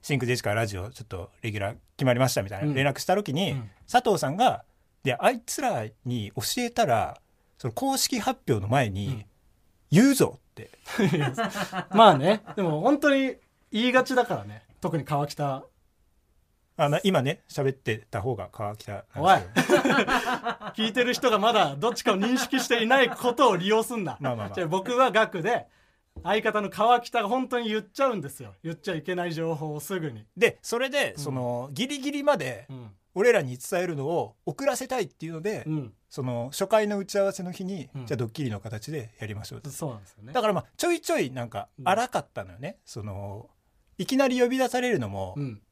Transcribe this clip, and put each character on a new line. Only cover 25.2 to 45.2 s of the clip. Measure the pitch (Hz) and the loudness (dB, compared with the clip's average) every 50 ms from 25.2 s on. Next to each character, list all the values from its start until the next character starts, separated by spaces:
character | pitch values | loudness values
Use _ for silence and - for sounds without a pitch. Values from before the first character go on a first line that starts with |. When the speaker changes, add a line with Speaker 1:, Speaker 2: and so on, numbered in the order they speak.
| 220 214 | 2 2
Speaker 2:
ク | - 185 | 0 -4
で、 | 160 202 240 170 - _ _ _ _ _ _ _ _ _ _ - - | -2 0 0 -2 -2 _ _ _ _ _ _ _ _ _ _ -12 -2
相 | 170 196 220 220 | 0 0 2 2
方 | 220 208 214 | 0 0 0
の | 202 190 | -2 -4
川 | 196 - 208 233 247 240 | -2 0 4 6 6 4
北 | 240 - - 233 214 | 4 0 -2 -2 0
が | 196 | 2
本 | 233 262 254 254 | 0 0 0 0
当 | 254 240 | -2 -2
に | 233 226 | -2 -2
言 | 208 220 | -2 -4
っ | 208 | -4
ち | 196 _ - | -8 _ 0
ゃ | 269 269 | 0 0
う | 240 | 0
ん | 196 | -2
で | 143 143 | -6 -8
す | - - | -12 -14
よ。 | 127 107 90 _ _ | -16 -18 -18 _ _
言 | 160 170 | -10 -10
っ | |
ち | - _ 175 | -8 _ -6
ゃ | 175 | -6
い | 156 147 | -6 -4
け | - 185 | -4 -4
な | 180 175 | -2 -2
い | 175 165 | -4 -4
情 | 151 165 165 165 | -4 -4 -4 -4
報 | 143 156 156 147 | -4 -6 -8 -8
を | 147 | -8
す | 143 - 196 185 | -8 -6 -6 -4
ぐ | 160 151 | -4 -6
に。 | 120 107 107 _ _ | -8 -10 -16 _ _
Speaker 1:
で、 | 170 220 220 - _ _ | 0 0 0 0 _ _
そ | - - 240 | -6 -4 -2
れ | 262 269 | -2 -2
で、 | 262 285 254 131 95 | 0 0 -2 -2 -4
Speaker 2:
う | - | -6
ん。 | |
Speaker 1:
そ | 143 147 135 | -8 -6 -4
の、 | 131 127 120 123 120 123 139 143 | -4 -2 -2 -4 -4 -6 -8 -6
ギ | 135 220 262 | -6 -4 -4
リ | 294 285 | -4 -6
ギ | 254 285 285 | -6 -6 -4
リ | 285 277 | -2 2
ま | 294 285 | 2 2
で、 | 208 143 131 120 98 113 _ | 2 0 -6 -8 -10 -12 _
Speaker 2:
う | 135 | -16
ん。 | 127 123 107 98 _ _ _ _ | -16 -16 -16 -20 _ _ _ _
Speaker 1:
俺 | 175 202 247 233 | 2 4 6 6
ら | 202 151 | 4 2
に | 127 123 120 | -2 -8 -10
伝 | - - - 175 | -8 -4 -2 -2
え | 180 | -2
る | 185 165 | -2 -4
の | 143 135 | -4 -2
を | 147 175 160 120 101 - _ _ | -2 -2 -2 -2 -4 -8 _ _
遅 | - 143 - 277 | -8 -8 -2 0
ら | 277 254 | 0 0
せ | - 262 247 | 0 -4 -4
た | 262 254 | -2 -4
い | 202 | -4
っ | |
て | 147 _ _ - | -4 _ _ -12
い | 160 | -10
う | 165 | -10
の | 160 | -6
で、 | 160 208 220 151 104 | -6 -4 -4 -4 -4
Speaker 2:
う | 156 | -4
ん。 | 156 151 135 110 - _ _ _ | -4 -4 -4 -6 -14 _ _ _
Speaker 1:
そ | - - 131 | -10 -6 -4
の、 | 127 123 120 117 123 | -4 -4 -4 -4 -6
初 | - - 196 | -4 -4 0
回 | 190 226 214 214 208 | 4 4 4 4 4
の | 208 202 | -2 -4
打 | 196 | -4
ち | - - 202 | -2 0 0
合 | 196 | 0
わ | 196 196 | 0 0
せ | - 180 | -4 -8
の | 180 175 | -10 -8
日 | - 190 | -8 -8
に、 | 180 202 180 135 - _ | -8 -8 -8 -10 -12 _
Speaker 2:
う | 143 | -12
ん。 | 127 | -6
Speaker 1:
じ | 113 113 | -6 -4
ゃ | |
あ | |
ド | 113 123 | -4 -4
ッ | 110 | -6
キ | - - 147 | -4 -6 -6
リ | 127 | -4
の | 107 101 | -4 -6
形 | - 113 107 107 - - | -8 -10 -10 -10 -10 -8
で | 151 156 113 110 _ _ | -10 -10 -10 -12 _ _
や | - | -10
り | 104 107 | -10 -8
ま | 104 107 | -10 -10
し | - 123 | -12 -14
ょ | |
う | 110 | -14
っ | - | -14
て。 | 147 | -14
Speaker 2:
そ | 135 - 175 147 | -10 -8 -8 -8
う | |
な | 117 107 | -8 -10
ん | |
で | 101 | -16
す | - _ | -20 _
よ | _ 104 | _ -20
ね。 | 113 151 | -4 -4
Speaker 1:
だ | 247 | 0
か | 214 214 | 0 2
ら | 202 | 0
ま | 175 - | 0 -2
あ、 | _ _ | _ _
ち | _ - | _ 0
ょ | 349 349 | 0 0
い | 330 | 0
ち | - - 339 | 0 -2 0
ょ | 294 | 0
い | 180 127 | 0 -2
な | 131 131 120 | -4 -8 -10
ん | 117 | -8
か | - 101 - _ _ - 139 | -8 -8 -10 _ _ -4 0
荒 | 175 190 214 240 247 | 2 2 2 0 -2
か | - 190 | -2 -4
っ | - _ _ | -6 _ _
た | 117 101 | -12 -12
の | 92 90 | -12 -14
よ | 101 | -12
ね。 | 127 165 | -12 -12
Speaker 2:
う | - | -12
ん。 | _ _ | _ _
Speaker 1:
そ | - - 120 104 | -16 -14 -10 -10
の、 | 107 98 95 101 101 98 104 117 - _ _ _ _ _ _ _ _ _ - | -8 -8 -8 -10 -10 -12 -14 -16 -20 _ _ _ _ _ _ _ _ _ -8
い | 190 | -4
き | - 269 | -2 2
な | 262 277 | 2 2
り | 262 247 254 | 2 4 4
呼 | 247 240 | 2 2
び | 254 262 | 4 2
出 | 262 240 | 0 0
さ | 240 254 | 0 0
れ | 247 247 | 0 2
る | 233 160 | 0 0
の | 117 101 | -2 -2
も、 | 101 98 | -4 -6